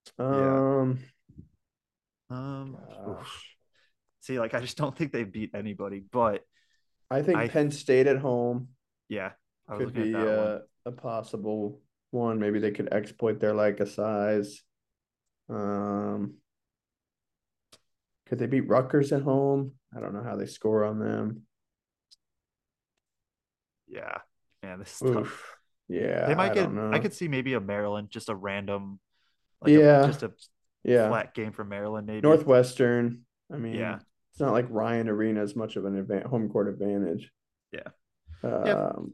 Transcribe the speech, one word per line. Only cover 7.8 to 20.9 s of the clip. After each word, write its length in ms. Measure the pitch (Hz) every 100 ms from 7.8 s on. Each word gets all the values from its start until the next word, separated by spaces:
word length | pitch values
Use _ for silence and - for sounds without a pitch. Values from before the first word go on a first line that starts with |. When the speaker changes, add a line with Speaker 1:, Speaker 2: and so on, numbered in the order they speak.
| - 131 135
Speaker 2:
at 100 | 131
home 520 | 135 123 120 123 127 _ _ _ -
Speaker 1:
Yeah, 220 | 104 95 - _ _ -
I 60 | 107
was 40 |
Speaker 2:
could 180 | 123 123
Speaker 1:
looking 40 |
at 40 | 110
Speaker 2:
be, 60 | 110 110
Speaker 1:
that 120 | 107
one. 100 | 107
Speaker 2:
uh, 120 | 104 - _ 120
a 60 |
possible 880 | 123 123 113 110 110 107 107 104 - _ _ -
one. 280 | 123 117 110
Maybe 200 | 104 104
they 120 | 104
could 220 | 104 -
exploit 460 | 107 104 - 113 107
their 140 | 107
lack 260 | 107 104 101
of 100 | 101
size. 720 | - 107 104 104 107 101 - _ _ _ _ _ _ _ _ -
Um, 840 | 110 101 101 101 101 104 104 101 - _ _ _ _ _ _ _ _ _ _ _ _ _ _ _ _ _ _ -
could 100 | 123
they 80 | 120
beat 220 | 131 -
Rutgers 440 | 117 131 147 139
at 120 | 139
home? 500 | 139 135 139 139 135 - _ 117
I 40 |
don't 140 | 110
know 80 | 101
how 120 | 117 101
they 100 | 101
score 400 | - 107 110
on 140 | 107